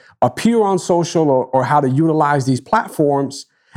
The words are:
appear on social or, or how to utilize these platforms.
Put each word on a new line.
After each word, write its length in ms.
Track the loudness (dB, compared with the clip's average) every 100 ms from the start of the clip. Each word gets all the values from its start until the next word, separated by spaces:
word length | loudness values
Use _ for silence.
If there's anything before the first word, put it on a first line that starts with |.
| _ -2
appear 420 | -2 0 0 2
on 160 | 2 0
social 520 | 0 0 0 0 2
or, 140 | 2 0
or 180 | -2
how 160 | 0 0
to 80 | 0
utilize 560 | 0 0 2 0 0 0
these 140 | -2
platforms. 840 | 0 -2 -2 0 0 0 -2 -8 -20 _ _